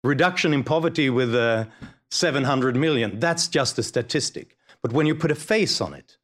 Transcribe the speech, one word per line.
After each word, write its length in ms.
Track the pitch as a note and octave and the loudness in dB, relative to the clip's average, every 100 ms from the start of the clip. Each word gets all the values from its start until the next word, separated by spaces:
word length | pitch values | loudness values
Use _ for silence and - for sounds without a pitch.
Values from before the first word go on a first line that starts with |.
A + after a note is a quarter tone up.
reduction 500 | B2+ C#3+ F3 F3+ E3+ | 0 2 2 2 0
in 100 | C#3+ | 0
poverty 460 | B2 D#3 E3 E3 C3+ | 2 0 2 0 2
with, 240 | B2 B2 | 2 2
uh, 320 | A#2+ A#2 A2 A2 - - - _ | 2 2 0 -2 -10 -20 -20 _
seven 320 | - F3 C#3 | -2 0 0
hundred 320 | C3 C3+ B2+ B2 | 0 2 2 2
million, 440 | D#3+ C#3 G#2+ G2+ | 0 0 -2 -2
that's 280 | E3+ E3+ - | -2 0 -2
just 300 | D3+ B2+ - | 0 0 -2
a 40 | |
statistic. 720 | A2 - A#2+ D3+ - - - _ _ - | -4 -4 -2 -4 -4 -8 -18 _ _ -8
But 100 | A#2+ | -2
when 140 | B2+ A3+ | 2 2
you 100 | D#3 | 0
put 160 | D#3+ | -2
a 40 | D3 | -2
face 440 | - A3 G3 - | 0 0 2 -2
on 140 | F2 | -4
it 240 | C#2+ _ _ | -8 _ _